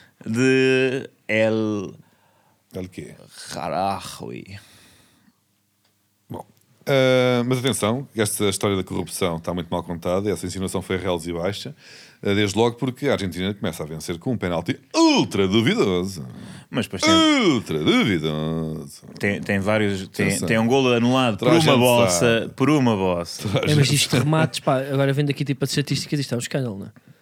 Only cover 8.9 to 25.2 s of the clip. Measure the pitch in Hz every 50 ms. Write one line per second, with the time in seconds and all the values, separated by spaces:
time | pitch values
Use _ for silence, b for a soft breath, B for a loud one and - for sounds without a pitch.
8.9 | 92 92 87 - - - 98 87 82 82 85 87 87 90 82 - 90 87 82 -
9.9 | 87 80 85 90 90 98 104 104 90 82 92 92 90 95 95 87 - 95 90 -
10.9 | 95 87 87 95 87 82 80 87 85 82 85 98 101 - - - - B B B
11.9 | B B B B B B - 101 98 104 104 98 98 107 117 120 117 - 120 123
12.9 | 117 - 143 135 107 95 98 90 82 90 92 101 104 - - 90 80 - 80 73
13.9 | 80 78 - - 87 82 - 131 120 98 101 90 87 80 80 - - - - _
14.9 | - 320 330 320 294 214 131 95 - 98 98 95 196 117 110 151 214 240 151 101
15.9 | 90 87 90 98 95 80 65 62 B B B B B B B B - - - -
16.9 | - 90 302 311 330 320 320 311 294 269 226 170 135 110 87 - 80 76 78 139
17.9 | 220 254 190 117 92 82 80 78 76 76 78 80 80 82 80 80 80 78 73 71
18.9 | - - - - - - - 101 101 - - - 101 98 95 101 107 107 107 101
19.9 | 98 92 95 - - - 101 98 98 90 95 90 113 113 113 117 131 139 131 127
20.9 | 120 117 120 123 127 131 127 120 101 - 113 123 - 165 156 156 139 120 123 123
21.9 | 120 120 117 92 87 87 123 117 113 110 90 80 - - 131 139 156 147 127 120
22.9 | 110 95 95 92 87 87 85 - - - - 104 98 - - - 151 147 135 -
23.9 | 147 139 - - 147 123 - 151 156 156 160 - - - - 160 135 131 135 143
24.9 | 135 139 139 139 135 147